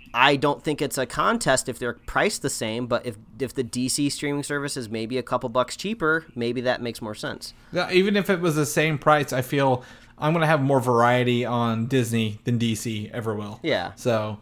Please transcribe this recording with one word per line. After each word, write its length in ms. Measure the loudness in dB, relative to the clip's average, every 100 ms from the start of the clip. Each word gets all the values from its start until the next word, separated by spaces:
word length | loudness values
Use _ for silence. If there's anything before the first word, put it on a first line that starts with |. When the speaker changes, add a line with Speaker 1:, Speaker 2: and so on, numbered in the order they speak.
| -6
Speaker 1:
I 220 | 4 4 6
don't 260 | 2 0
think 200 | -2 -2
it's 160 | -2 -2
a 80 | -4
contest 640 | 0 0 2 2 2 0
if 100 | -6
they're 140 | -6
priced 480 | -6 -4 0 0 0
the 80 | -4
same, 380 | -4 -4 -4 -2
but 180 | -2 -4
if, 100 | -10 -16 -8
if 140 | -6
the 100 | -4
D 240 | -4 -4 -2
C 220 | 0 -2
streaming 340 | -2 -4 -4
service 320 | -4 -4 -4 -6
is 140 | -6
maybe 280 | -6 -4 -4
a 60 |
couple 240 | -2 -4 -2
bucks 300 | -2 -2 -4
cheaper, 480 | -8 -2 0 0 -4 -4
maybe 240 | -4 -2
that 200 | -2 -2
makes 200 | -4 -8
more 140 | -10 -8
sense. 380 | -10 -10 -14 -18 -8
Speaker 2:
Yeah, 180 | -6 0
even 260 | 2 4 2
if 120 | 2
it 120 | 0
was 140 | 2 0
the 80 | 0
same 320 | 2 0 2
price, 340 | 4 4 2
I 100 | -2
feel 420 | -2 2 2 2 -4 -20 -20 -4
I'm 160 | 0
gonna 140 | 2 4
have 140 | 4
more 200 | 4 4
variety 640 | 4 6 6 6 4 2 2
on 400 | 0 0 0 0
Disney 520 | 0 2 0 -2 -4
than 140 | -2 0
D 180 | 0 0
C 340 | -4 -6 -6
ever 200 | -6 -4
will. 280 | -4 -6 -6
Speaker 1:
Yeah. 300 | -2 -2 -2 -4
Speaker 2:
So, 440 | 0 0 -2 -6